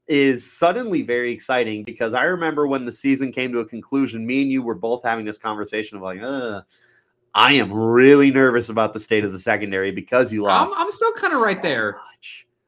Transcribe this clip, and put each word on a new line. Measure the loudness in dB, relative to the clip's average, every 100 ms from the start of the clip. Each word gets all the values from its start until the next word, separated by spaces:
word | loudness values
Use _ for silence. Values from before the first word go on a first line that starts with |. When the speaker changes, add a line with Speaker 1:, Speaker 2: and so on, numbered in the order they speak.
| -2
Speaker 1:
is | 0 2 0 -6
suddenly | -2 0 0 -4 -4
very | -2 -4 -4
exciting | -8 -4 -2 -2 -6 -10
because | -6 -4
I | -2
remember | -2 -2 -4 -2 -2
when | -2
the | -6
season | -4 0 0 -2
came | -6 -4
to | -4
a | -6
conclusion, | -10 -6 -2 -2 -4 -4
me | -2
and | 0
you | -2
were | -4 -6
both | -4 -4
having | -4 -4
this | -6 -8
conversation | -8 -8 -6 -6 -8 -10
of |
like, | -12 -10
"Uh, | -8 -8 -8 -10 -14 _ _ _ _ _ _
I | 4 6
am | 6 2
really | 0 4 8 10 10 8
nervous | 6 4 4 0
about | 0 -2
the | -4
state | -2 0
of | 0
the | -4
secondary | -2 -2 -2 -4 -4
because | -6 0 0 2
you | 0
lost | 2 2 2 -2
Speaker 2:
I'm, | -6
I'm |
still | -2 -2
kinda | -2 -2 0
right | 0 0
Speaker 1:
so |
Speaker 2:
there. | -2 -2 -4
Speaker 1:
much." | -6 -16 _ -20 -20 _ _